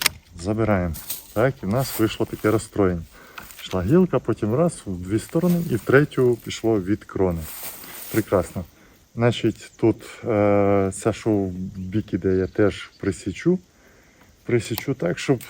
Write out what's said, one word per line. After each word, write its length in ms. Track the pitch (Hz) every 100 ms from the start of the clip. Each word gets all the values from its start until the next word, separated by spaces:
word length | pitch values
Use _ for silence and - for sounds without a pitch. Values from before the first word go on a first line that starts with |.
| - - - 85
Забираємо. 540 | 90 110 110 95 87 73 - - -
Так, 200 | 107 135 -
і 20 | 95
в 40 |
нас 300 | 123 131 -
вийшло 260 | 110 - 107
таке 260 | - 107
розстроєння. 500 | 110 - 104 92 87 80 - - - - -
Пішла 220 | - 92
гілка, 360 | 92 175 180 135
потім 360 | - 110 104 127
раз, 180 | 170 - 101
в 60 |
дві 280 | 90 90 110
сторони, 420 | - 165 175 175 165
і 60 | 117
в 40 |
третю 580 | - 131 147 - 123 117 104
пішло 340 | - 113 104
від 240 | 90 104
крони. 360 | - 104 92 82 78 - - - - - -
Прекрасно. 540 | 110 - 98 - 95 - _ - _ _ 120
Значить, 560 | 120 - 113 - - -
тут, 200 | 113 110 - -
е, 680 | - 104 104 101 101 101 95 -
ця, 180 | 110
що 160 | - 113
в 220 | 101 95 90 95 95
бік 360 | 92 107 -
іде, 220 | 95 95 92
я 120 | 90
теж 440 | - 101 - - -
присічу. 600 | 98 - 98 85 170 185 _ _ - - _ _ - _ -
Присічу 480 | 120 - 110 -
так, 260 | 135 90 -
щоб 200 | - 131